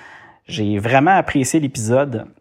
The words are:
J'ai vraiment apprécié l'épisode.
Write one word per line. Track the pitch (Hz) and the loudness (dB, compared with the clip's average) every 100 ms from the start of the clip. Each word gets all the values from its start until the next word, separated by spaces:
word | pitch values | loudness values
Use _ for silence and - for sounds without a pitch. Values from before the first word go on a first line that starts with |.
| - - - _ - | -20 -20 -20 _ -12
J'ai | 110 104 101 | -6 -2 -2
vraiment | 113 135 165 185 | 0 2 4 2
apprécié | - 143 123 165 | 2 -2 0 0
l'épisode. | 143 120 110 127 143 113 - _ | -2 -4 0 0 0 -4 -10 _